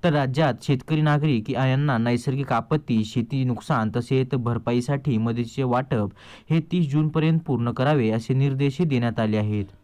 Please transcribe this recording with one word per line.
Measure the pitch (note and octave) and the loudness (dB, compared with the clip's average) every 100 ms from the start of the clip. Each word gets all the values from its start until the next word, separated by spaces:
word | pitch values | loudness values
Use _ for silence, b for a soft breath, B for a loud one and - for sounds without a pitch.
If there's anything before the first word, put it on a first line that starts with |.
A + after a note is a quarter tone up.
तर | F3 | 2
राज्यात | D3 C3 C3 D#3 A2 | 2 0 0 0 0
शेतकरी | - C3 - D#3 | -2 -2 0 0
नागरिक | D3+ D3 D3+ A#2+ G#2+ | 2 2 2 0 -2
यांना | B2+ C3 C3 D3 A#2+ | -2 0 2 2 0
नैसर्गिक | A#2 A#2+ - C3 C3+ | 0 0 -2 -4 -2
आपत्ती, | A#2 A2+ D#3 - A2+ G#2+ | -2 0 -4 0 0 0
शेती | B2 A2+ C3+ | -4 -2 -2
नुकसान | B2+ A#2+ - C3 G#2+ A#2+ | 0 -2 -2 0 0 -2
तसेच | A#2 C3 C3 C3+ | -2 0 0 -2
भरपाईसाठी | A#2+ A#2 - A#2+ B2 C#3 C3+ A2+ | -2 -2 -2 -2 0 -2 0 0
मदतीचे | A2+ A#2 A#2 - | 0 -2 -4 -4
वाटप | B2+ B2 C3 A#2+ G2+ - B B B | 0 0 0 -2 -2 -6 B B B
हे | D#3+ D#3 | 0 0
तीस | F3+ D3+ | 0 2
जूनपर्यंत | D3 D#3 D#3 D#3 D#3+ | 2 2 2 2 2
पूर्ण | D#3+ B2 A#2 | 0 -2 -2
करावे, | A2+ C3 D3+ A2 | 0 2 2 2
असे | A2+ A2+ | 0 0
निर्देश | C3 C#3 C3+ C#3 C3+ | 0 2 2 -2 0
हे | E3+ | 0
देण्यात | C3 A#2+ A2+ | 2 0 0
आले | A2 G#2+ | 0 0
आहेत. | G#2 G#2 G2 - | 0 -2 -4 -10